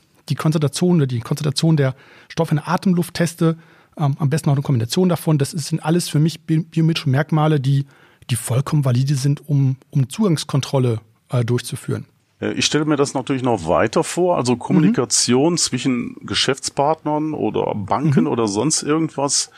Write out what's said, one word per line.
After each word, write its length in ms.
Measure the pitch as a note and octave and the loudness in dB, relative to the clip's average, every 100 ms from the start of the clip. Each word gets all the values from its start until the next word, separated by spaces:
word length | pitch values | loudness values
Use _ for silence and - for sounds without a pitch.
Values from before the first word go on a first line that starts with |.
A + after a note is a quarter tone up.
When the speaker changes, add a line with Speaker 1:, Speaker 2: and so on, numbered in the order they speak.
| _ _ - | _ _ -8
Speaker 1:
die 60 | C#3+ | -2
Konzentration 600 | D#3 D#3+ D3 - F3+ F3 | 0 0 0 0 2 2
oder 100 | C3+ | 2
die 140 | B2 | -2
Konzentration 560 | - D3+ D3+ C#3 D#3+ D#3+ | -4 -4 -4 0 2 4
der 180 | C3+ B2+ - - - | 2 -2 -12 -20 -10
Stoffe 240 | - E3 | -4 0
in 40 | D3+ | 0
der 120 | - | 0
Atemluft 460 | F3 G3 F3 E3+ - | 0 2 0 0 -2
teste, 420 | F3 - E3 E3 - - _ - | -2 0 0 0 -6 -20 _ -2
ähm, 180 | D3 C#3 | -2 0
am 120 | C#3+ | 0
besten 180 | D3 - | 0 0
auch 60 | C#3 | 0
eine 80 | |
Kombination 460 | C#3+ C3 A#2 - F#3 | 2 0 0 0 2
davon. 300 | E3 - D#3 | 0 0 0
Das 140 | C#3 | 0
ist, 140 | - C#3 | -4 -6
sind 180 | D#3 D#3 | -4 0
alles 240 | E3+ E3+ | -2 0
für 100 | D3 | 0
mich 220 | D#3+ D#3 | 0 0
bi-, 240 | - D#3 - | -2 -2 -2
biometrische 460 | - D#3+ D#3+ - | 0 0 0 0
Merkmale, 500 | C3 D#3 D#3 D3+ D#3 | 0 0 2 2 2
die, 240 | C3 C#3 C#3 - _ _ - | 2 0 0 -10 _ _ -6
die 60 | A#2+ | -6
vollkommen 480 | - A#2+ C#3+ D#3 C3+ | -2 -2 0 0 2
valide 320 | B2 C3+ D3 | 2 2 0
sind, 300 | C#3 C#3+ - | 0 -2 0
um, 280 | C#3+ C3+ C3 _ | 0 2 0 _
um 180 | - B2+ | -2 -2
Zugangskontrolle, 920 | - G#3+ D#3 - C#3 - C#3 B2+ A2 - _ _ | 0 0 0 -2 -4 0 0 0 -2 -6 _ _
äh, 160 | B2 A#2 | -2 0
durchzuführen. 640 | B2 - C3 - A2 - _ _ - | -2 -4 -10 -6 -8 -8 _ _ -8
Speaker 2:
Äh, 120 | G#2+ | -6
ich 140 | - - | -2 0
stelle 180 | D3+ D3+ | 0 0
mir 120 | D3 | 0
das 180 | C#3+ C#3 | 0 -2
natürlich 280 | B2+ C3+ | -2 -2
noch 240 | B2+ A2+ D#2+ | 0 0 2
weiter 380 | E2 G#2+ - D#3 | 2 2 0 -2
vor, 320 | - F3+ E3 | 0 0 0
also 180 | B2 A#2+ | 0 -2
Speaker 1:
Mhm. 40 | |
Speaker 2:
Kommunikation 960 | - F#3 D#3+ A3+ A#2+ - - B2 D3+ E3+ | 2 2 4 2 0 0 2 2 2 0
zwischen 580 | - C3 C3 B2 A#2 - | -2 -2 -2 -2 -4 -10
Geschäftspartnern 1120 | - G2+ - C#3 - - C#3+ D#3 D3+ D3+ D#3 | -6 -2 0 -2 -4 -2 0 0 -2 -4 -4
oder 420 | D3 A2 G2+ G2 - | -2 -2 0 -2 -4
Banken 480 | F#2+ G2+ D#3 C#3 | -2 0 2 2
Speaker 1:
Mhm. 40 | D#3 | 2
Speaker 2:
oder 200 | B2 A2+ | 2 0
sonst 340 | G2+ C3 D#3 | 0 0 -2
irgendwas, 680 | - D#3 D#3+ - C#3 - - | -2 -2 -2 -4 -2 -2 -4